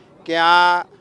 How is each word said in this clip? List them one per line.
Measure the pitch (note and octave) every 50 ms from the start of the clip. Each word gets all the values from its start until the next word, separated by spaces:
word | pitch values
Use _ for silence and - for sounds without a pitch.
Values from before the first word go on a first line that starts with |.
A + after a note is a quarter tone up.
| _ _ _ _ -
કે | - E3
આ | E3 E3 E3+ F3 F3 F3 F3 F3 F3 - _ - _